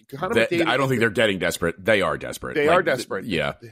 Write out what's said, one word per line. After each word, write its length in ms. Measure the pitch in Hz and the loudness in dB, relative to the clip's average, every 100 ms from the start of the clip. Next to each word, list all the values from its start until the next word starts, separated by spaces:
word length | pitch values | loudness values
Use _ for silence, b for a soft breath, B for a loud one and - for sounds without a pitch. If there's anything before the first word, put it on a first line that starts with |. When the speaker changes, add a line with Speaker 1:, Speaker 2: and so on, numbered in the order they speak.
| _ | _
Speaker 1:
Connor 220 | 135 185 | -10 -2
Speaker 2:
That, 160 | 113 113 | 0 0
Speaker 1:
McDavid 160 | 170 139 | 0 2
Speaker 2:
I 100 | 131 | 2
don't 120 | 131 | 0
think 100 | 123 | 2
they're 120 | 113 | 2
getting 280 | 110 110 95 | 2 2 2
desperate. 440 | 87 - 85 - | -2 0 -2 -2
They 200 | 92 107 | 0 2
are 160 | 85 71 | 2 -2
desperate. 360 | 65 - 64 147 | -6 -10 -6 0
Speaker 1:
They 100 | 147 | 2
Speaker 2:
Like, 120 | 175 | 2
Speaker 1:
are 40 | |
desperate. 440 | 165 127 - 101 104 | 2 -2 -4 -8 -2
Speaker 2:
yeah. 260 | 82 71 - 117 | -2 -2 -4 -14